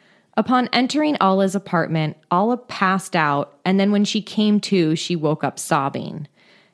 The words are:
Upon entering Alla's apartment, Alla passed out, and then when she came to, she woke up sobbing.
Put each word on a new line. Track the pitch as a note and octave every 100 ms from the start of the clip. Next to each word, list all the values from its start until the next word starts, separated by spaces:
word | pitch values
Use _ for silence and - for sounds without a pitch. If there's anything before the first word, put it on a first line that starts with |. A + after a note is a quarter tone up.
| _ _ _ -
Upon | - B3+ B3
entering | A#3+ B3+ D4 D4+ C#4+
Alla's | F#3+ F#3+ G3
apartment, | F#3+ - F3 D#3 D#3+ D#3 - -
Alla | F3 A3 B3
passed | - - F#3+ F#3+ - F3
out, | D3+ C#3+ - _
and | - G3
then | G3
when | G#3 G3+
she | G#3+
came | G3+ - G#3+ G#3
to, | - F#3+ D#3+ D#3+
she | - F3
woke | D3+ D3+
up | C#3 -
sobbing. | - D#3 C#3 - - - D3+ _ _ _ _